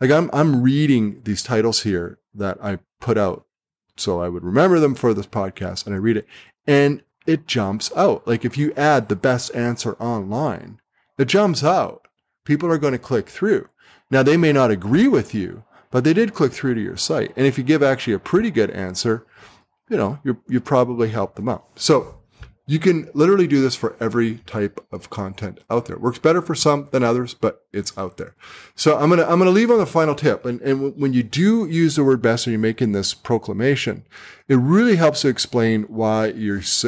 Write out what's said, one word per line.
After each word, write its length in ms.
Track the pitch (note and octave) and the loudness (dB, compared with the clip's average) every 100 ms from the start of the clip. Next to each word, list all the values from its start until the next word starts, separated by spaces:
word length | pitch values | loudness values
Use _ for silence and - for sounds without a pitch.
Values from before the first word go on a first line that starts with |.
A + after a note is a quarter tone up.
Like, 100 | C3 | 2
I'm, 180 | D3+ E3+ | 2 2
I'm 280 | C#3 D#3 C3 | 2 2 4
reading 600 | B2+ C#3 D3+ B2+ G#2+ G2+ | 4 4 4 2 0 -4
these 200 | G#2 G2+ | -6 -6
titles 400 | - A#2 A2+ A2+ | -2 0 0 -2
here 360 | A2 F#2 F2 - _ G#2 | -2 -4 -4 -12 _ -8
that 220 | G2 - | -8 -6
I 180 | G#2 F#2+ - _ | -8 -8 -12 _
put 180 | - G#2+ | -2 0
out 280 | G2 - - _ _ _ _ - | 0 -4 -12 _ _ _ _ -8
so 260 | - F2 | -4 -4
I 60 | F2 | -4
would 160 | F2 | -6
remember 380 | F2 G#2+ F#3 E3+ | -2 2 4 4
them 140 | D3+ B2+ | 2 2
for 180 | B2 | 0
this 140 | G#2 G2 | 0 -2
podcast, 580 | A2 G2 - F#2 F#2 - | -6 -6 -6 -10 -10 -8
and 100 | G2 | -2
I 20 | |
read 200 | A2 G#2+ | 0 -2
it, 100 | - - - _ - | -4 -16 -20 _ 0
and 340 | C#3+ C#3+ C#3+ - _ - | 4 4 0 -10 _ -2
it 220 | D#3+ - | -2 -2
jumps 420 | A#2+ G2 G#2+ - - | -4 -2 -4 -4 0
out. 320 | F#3 G#2+ - | 0 0 -2
Like, 160 | A#2 | -4
if 140 | B2 C#3 | -2 -4
you 160 | D3 - | -4 0
add 320 | D3 A#2+ A2 | 2 2 0
"the 80 | F#2 | -2
best 400 | C3+ B2 - - | 0 -2 -4 -6
answer 380 | A#2+ A#2+ A#2+ | -4 -4 -6
online," 880 | - A#2 A2+ F#2+ A2 D3+ F2+ - G#2 _ _ _ - | -6 -6 -6 -6 -4 -4 -6 -12 -20 _ _ _ -4
it 120 | C3+ | 0
jumps 340 | F#3+ G#3 C3+ | 2 2 0
out. 460 | C#3+ F#3 G#2 - _ _ _ _ | 0 0 -2 -8 _ _ _ _
People 260 | - D3 E3+ | -4 -2 0
are 80 | D#3+ | 0
gonna 200 | D3 B2+ | -2 -4
click 320 | - A#2+ - | -2 -4 -4
through. 400 | - G3+ D3+ - _ _ _ _ | -4 0 0 -2 _ _ _ _
Now, 140 | C3+ | 2
they 120 | C3+ E3 | 4 4
may 160 | E3 | 4
not 200 | C#3+ B2+ | 4 2
agree 360 | G#2 G2+ C#3+ C4 | 0 0 2 4
with 260 | F3+ G#2 | 2 0
you, 300 | A2 F2+ F2+ - _ _ | -6 -6 -10 -20 _ _
but 140 | B2+ | 0
they 100 | C3+ | 2
did 200 | E3+ A3+ | 2 0
click 200 | - C#3 | 0 -2
through 220 | - C3+ A#2 | 0 -4 -2
to 60 | |
your 160 | F#2+ F#2 | -4 -6
site. 360 | - D#3 - - | -4 -2 -4 0
And 100 | C3+ | 0
if 120 | C3 | 2
you 60 | B2+ | 0
give 180 | D#3 | 2
actually 300 | C#3 C3 - | 2 0 -2
a 60 | G2 | -4
pretty 300 | - F3+ A3+ | 0 0 0
good 220 | C3+ G2+ | 0 -2
answer, 540 | F#2 F#2+ F#2 A#2+ A2+ - _ - _ _ _ _ | -2 -8 -4 -2 -2 -6 _ -20 _ _ _ _
you 80 | G#3 | -2
know, 220 | G2+ C#3+ | -2 -4
you, 180 | C#3 A#2+ - | -6 -6 -4
you 140 | B2+ | -4
probably 480 | - C3+ B2 A#2+ A2+ | 0 2 2 0 -2
help 260 | A2 G2 - | -2 -6 -6
them 140 | G#2+ | -6
out. 180 | G2 - - | -6 -10 -6
So 400 | - C#3+ - - _ _ - _ - | 0 2 0 -12 _ _ -20 _ -4
you 140 | D#3 | 0
can 300 | F#3 E3+ C#3 | 2 0 -2
literally 340 | C#3 E3 G3 F3 | 0 4 4 4
do 140 | C#3 | 2
this 140 | C3 - | 2 -2
for 220 | A2+ - | -6 -4
every 360 | A2+ A2+ A2+ A2 - | -2 0 -2 -4 -8
type 340 | A2+ G2+ - - | -4 -4 -6 -14
of 180 | F#2 - | -16 -12
content 500 | - F#2+ F#2+ G2+ - - | -10 -10 -10 -12 -12 -6
out 160 | A#2 - | -4 -4
there. 120 | - | -4
It 40 | |
works 180 | A#2+ A#2+ | -4 0
better 220 | D#3 E3+ | 2 2
for 140 | E3+ D#3 | 0 -2
some 320 | D3+ D3 C#3 | 0 0 -2
than 120 | C3 | 0
others, 300 | A#2+ B2 B2 | 0 0 -4
but 320 | - A2 - _ | -4 -4 -4 _
it's 240 | G2+ - - | -10 -8 -10
out 180 | F#2+ - | -10 -12
there. 200 | E2+ _ - - - | -16 _ -20 -20 -20
So 240 | - D3+ C#3+ | -2 2 4
I'm 120 | D3+ | 4
gonna, 140 | F3 | 4
I'm 140 | D#3 E3+ | 4 4
gonna 140 | F#3 | 4
leave 180 | F#3+ A#3 | 4 4
on 100 | A#3 | 2
the 60 | F#3+ | 2
final 300 | E3+ D#3 C#3+ | 0 0 0
tip. 300 | D3+ G2+ B2+ | 0 0 -4
And, 160 | A#2+ | -6
and 180 | C#3 C3+ | -2 -2
w-, 140 | C#3 | -4
when 180 | C#3+ C#3 | -4 0
you 120 | B2+ | 0
do 440 | A2+ C#3 F#3+ A3+ F3+ | -2 0 2 2 0
use 300 | D#3+ E3 D3+ | 2 2 4
the 80 | C#3 | 2
word 160 | C3 | 4
best 260 | A2+ A#2 - | 2 0 -2
and 60 | |
you're 60 | A2+ | -2
making 340 | A2 A2 A#2+ | -2 0 -2
this 200 | G2+ G2 | 0 -4
proclamation, 920 | - - A2+ - G2 B2+ C3+ - G2+ - - - - - | -6 -4 -4 -2 -2 0 0 -4 -8 -12 -20 -20 -18 0
it 80 | C3+ | 2
really 400 | B2+ F#3+ A#3+ F#3 | 4 4 4 4
helps 260 | D#3+ D3 | 4 2
to 60 | C#3+ | 0
explain 560 | B2 - B2 A2+ A2 | -2 -2 0 2 0
why 440 | G#2+ A2 A2 A2 A2 | -2 -2 0 0 -2
you're 320 | - G#2+ G2+ | -2 -4 -4
s-, 260 | F2+ - | -4 -4